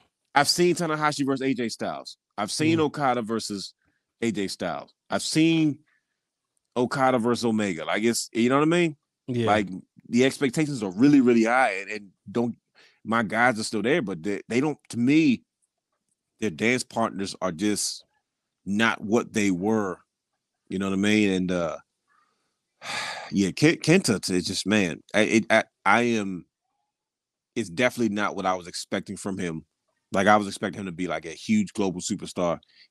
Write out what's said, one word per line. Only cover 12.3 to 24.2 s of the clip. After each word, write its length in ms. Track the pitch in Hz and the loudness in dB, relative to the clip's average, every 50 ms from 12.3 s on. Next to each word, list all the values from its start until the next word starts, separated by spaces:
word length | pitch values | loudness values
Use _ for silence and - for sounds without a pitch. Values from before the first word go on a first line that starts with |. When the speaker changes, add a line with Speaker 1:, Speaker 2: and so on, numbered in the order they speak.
Speaker 1:
don't, 240 | 95 120 120 120 - _ _ _ _ _ _ _ _ _ - | -4 -2 -2 -4 -4 _ _ _ _ _ _ _ _ _ -6
my 180 | 107 110 117 | -2 0 0
guys 380 | 117 85 107 113 120 127 117 107 | 0 0 0 2 2 2 2 0
are 40 | 107 | -4
still 180 | - 113 104 | -6 -4 -2
there, 200 | 98 123 160 175 | 0 0 0 0
but 200 | 120 95 95 80 82 | -2 -4 -6 -6 -4
they, 160 | 101 101 90 - - | -4 -4 -4 -4 -4
they 120 | 110 123 | -2 0
don't, 180 | 147 156 143 - _ - | 0 -2 -4 -6 _ -10
to 100 | - 117 | -4 -2
me, 460 | 120 135 147 160 160 139 110 - _ _ _ _ _ _ _ _ _ _ _ _ _ _ _ _ _ _ _ - | 2 2 4 4 4 4 2 0 _ _ _ _ _ _ _ _ _ _ _ _ _ _ _ _ _ _ _ -6
their 100 | 110 104 | -6 -6
dance 320 | 80 71 107 117 127 123 | -4 -2 0 0 0 0
partners 540 | - - - 120 113 101 - 92 98 90 - - | -2 -4 -4 -2 -2 -2 -2 -6 -8 -8 -8 -6
are 120 | - 92 | -6 -6
just 520 | 82 78 104 104 101 - - - - - _ _ _ _ _ _ _ _ _ _ _ _ - | -4 -2 0 0 0 0 -4 -6 -8 -10 _ _ _ _ _ _ _ _ _ _ _ _ -8
not 340 | 95 101 107 113 113 - - | -4 0 2 2 2 0 -2
what 320 | - 98 110 120 - - | -2 0 0 0 0 0
they 200 | 113 110 101 98 | -2 0 0 0
were. 480 | 92 85 95 107 113 110 104 92 85 - _ _ _ _ _ _ _ _ _ _ _ _ _ - | 0 0 0 0 0 0 -2 -4 -6 -10 _ _ _ _ _ _ _ _ _ _ _ _ _ -8
You 100 | - 95 | -6 -4
know 60 | 98 98 | -4 -2
what 40 | 95 | 0
I 60 | 95 | 0
mean? 300 | 101 104 107 107 104 98 | 2 4 4 4 4 2
And, 220 | 95 92 92 90 | 2 0 0 -2
uh, 240 | 92 87 85 78 76 76 - _ _ _ _ _ _ _ _ _ _ _ _ _ _ _ _ _ _ _ | -2 -2 -4 -4 -8 -10 -16 _ _ _ _ _ _ _ _ _ _ _ _ _ _ _ _ _ _ _
<sighs> 480 | - - - - - - - - - - | -14 -10 -10 -8 -8 -10 -10 -12 -10 -4
yeah, 200 | - 98 98 87 | 0 0 0 0
Ken-, 240 | - - 147 160 165 | 0 2 4 4 2
Kenta, 400 | - - 151 170 196 - - 104 90 | 2 2 4 4 4 4 2 -2 -2